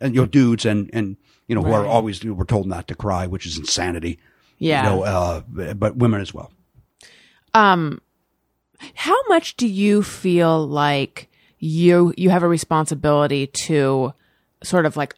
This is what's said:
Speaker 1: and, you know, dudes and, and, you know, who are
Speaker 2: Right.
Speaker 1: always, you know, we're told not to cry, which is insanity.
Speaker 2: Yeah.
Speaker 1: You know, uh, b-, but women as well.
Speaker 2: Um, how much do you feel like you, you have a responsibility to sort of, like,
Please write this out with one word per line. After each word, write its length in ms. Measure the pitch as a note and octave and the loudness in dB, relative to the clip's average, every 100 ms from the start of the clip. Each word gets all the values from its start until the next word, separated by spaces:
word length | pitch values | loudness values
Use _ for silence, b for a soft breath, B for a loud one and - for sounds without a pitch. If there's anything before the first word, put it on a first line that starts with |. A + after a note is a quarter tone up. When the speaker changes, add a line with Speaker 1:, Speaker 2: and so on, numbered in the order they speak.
Speaker 1:
and, 120 | C3+ B2 | -2 2
you 60 | |
know, 40 | A#2+ | 2
dudes 380 | C#3+ B2 A#2 A2+ | 4 4 4 2
and, 240 | G#2 G2 | 0 -2
and, 240 | A2+ G2+ G2 _ _ - | -4 -4 -6 _ _ -6
you 80 | |
know, 80 | A2+ | -2
who 100 | F#2 | 2
are 100 | A2 | 2
Speaker 2:
Right. 60 | G2+ | 2
Speaker 1:
always, 360 | A2+ A2 F#2 | 0 -2 -6
you 60 | A2+ | -8
know, 40 | |
we're 100 | F#2+ F#2+ | -6 -2
told 200 | G#2+ F#2+ | -2 -2
not 220 | F2 - | -8 -10
to 80 | - | -8
cry, 320 | G#2 F2+ F#2 | -4 -4 -4
which 180 | F#2 F2 | -8 -10
is 100 | D2+ | -10
insanity. 640 | D2 - F2+ F2 E2+ E2 _ _ _ - | -6 -4 -4 -6 -8 -10 _ _ _ -8
Speaker 2:
Yeah. 240 | D#3+ D3 | -2 0
Speaker 1:
You 80 | B2 | 0
know, 120 | F#2+ | 0
uh, 360 | F#2+ F#2+ F2 E2 | -2 -2 -2 -4
b-, 300 | - - E2 | -10 -10 -8
but 200 | G2 G#2 B2+ | -4 -4 0
women 240 | A#2+ G#2 | 0 0
as 140 | F#2+ | -4
well. 160 | - - _ _ _ _ _ b b b b b | -12 -18 _ _ _ _ _ b b b b b
Speaker 2:
Um, 460 | A3 G#3 F3+ D#3 - _ _ _ _ _ _ _ _ B | 2 4 4 0 -6 _ _ _ _ _ _ _ _ B
how 220 | - C#4+ G#4+ B4 | -8 0 0 2
much 280 | E4+ - - | 2 0 -4
do 120 | A#3+ | -2
you 340 | F#3+ G3+ G#3 | 2 2 2
feel 640 | G3+ - F#3 F3 E3 D#3+ D3 | 0 -4 0 2 4 2 0
like 600 | D3 D3 C#3+ C3+ - - _ _ - | -2 0 0 -4 -8 -20 _ _ -10
you, 540 | D#3+ D#3+ F3 F3 F3 - | -6 2 6 6 4 4
you 140 | F#3 | 2
have 120 | F3+ | 4
a 60 | F3 | 2
responsibility 1000 | E3 - D#3+ D3+ D3 D3+ D3 D3 C#3+ C#3 | 0 0 -2 -2 -2 0 2 2 0 -4
to 680 | - - D#3 C3+ C3+ C3 - _ _ _ _ | -6 -2 0 2 0 -2 -6 _ _ _ _
sort 220 | - F3+ D#3 | -2 0 0
of, 100 | D3+ | -2
like, 180 | C#3 | -8